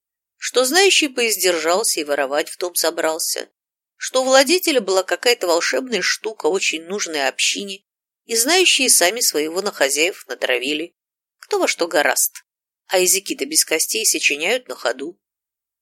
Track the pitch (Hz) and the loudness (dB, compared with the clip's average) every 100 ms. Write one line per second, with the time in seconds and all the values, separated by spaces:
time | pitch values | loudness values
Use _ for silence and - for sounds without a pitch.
0 | _ _ _ _ - 240 254 339 392 - | _ _ _ _ -4 0 2 4 4 4
1 | 294 254 233 - 185 170 156 185 233 175 | 2 0 -2 2 2 2 2 2 0 -2
2 | 147 143 135 147 160 - 180 175 160 165 | -2 0 0 0 -2 -6 -6 -2 -2 0
3 | 160 160 - - - _ _ _ _ _ | -2 -2 -4 -6 -8 _ _ _ _ _
4 | - 262 262 262 277 359 339 262 190 190 | -4 0 4 6 6 2 2 0 2 0
5 | 185 175 247 240 180 165 - 262 254 208 | 0 0 0 0 2 2 2 -2 -2 -4
6 | - - 214 - 156 185 - 160 165 202 | -2 -4 -8 -4 -2 0 -2 -4 -8 -8
7 | 175 156 135 - - 185 202 196 _ _ | -4 -2 -2 -2 -2 -2 -8 -12 _ _
8 | _ _ - 226 254 359 339 - 254 - | _ _ -4 -2 2 4 4 2 2 4
9 | 175 233 240 151 156 175 202 - 139 135 | 2 0 -2 -2 -2 -4 -6 0 0 2
10 | 170 - - 123 131 123 131 151 170 _ | 0 -2 -12 -6 -4 -2 -2 -4 -6 _
11 | _ _ _ _ - 403 330 - 165 160 | _ _ _ _ -6 -2 -2 -2 -2 0
12 | 135 - - - - _ _ _ - 190 | 0 0 -2 -6 -20 _ _ _ -2 0
13 | 180 196 196 269 143 156 - 160 - 220 | 2 0 -2 -8 -2 -2 0 0 0 -2
14 | 220 165 - 143 170 254 247 - - 254 | -2 0 0 0 0 -2 -4 -6 -4 -4
15 | - - _ _ _ _ _ _ | -8 -12 _ _ _ _ _ _